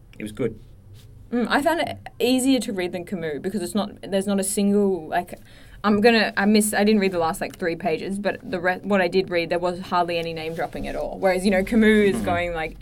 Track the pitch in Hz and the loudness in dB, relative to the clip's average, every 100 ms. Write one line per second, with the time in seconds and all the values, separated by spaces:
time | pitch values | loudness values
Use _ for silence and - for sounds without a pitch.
0 | - - 107 107 117 - - - - - | -20 -12 -12 -6 -6 -6 -16 -20 -20 -20
1 | - - - 240 220 254 302 330 - - | -20 -20 -6 -2 2 2 2 0 -2 -6
2 | - - 240 254 262 262 226 190 180 180 | -16 -2 0 2 2 2 0 -4 -4 -6
3 | 175 185 165 143 185 202 175 208 - - | -8 -6 -6 -6 -6 -6 -4 -4 -4 -8
4 | - 190 202 196 190 - 202 202 196 180 | -4 -2 0 0 0 0 2 4 2 0
5 | 156 - - - - - - - 202 202 | -2 -4 -4 -14 -18 -20 -20 -4 0 4
6 | 233 226 196 - 202 214 214 - 208 214 | 6 4 2 2 4 4 4 2 4 4
7 | 190 180 160 196 156 - 180 165 180 160 | 2 0 -2 -2 -8 -4 -4 -2 -2 -2
8 | - 196 196 - - 180 180 180 190 202 | -4 -4 -4 -4 -6 -2 -2 -2 0 0
9 | 175 185 175 175 165 175 175 180 185 180 | 2 0 0 -2 0 -2 -2 -4 -2 -2
10 | 175 170 165 160 160 165 156 151 139 151 | 0 -2 -4 -6 -8 -6 -8 -6 -8 -6
11 | 147 185 190 180 190 185 196 233 214 214 | -8 0 0 2 2 2 2 4 6 6
12 | 202 226 196 175 175 165 160 - | 4 2 0 -2 -2 -4 -8 -4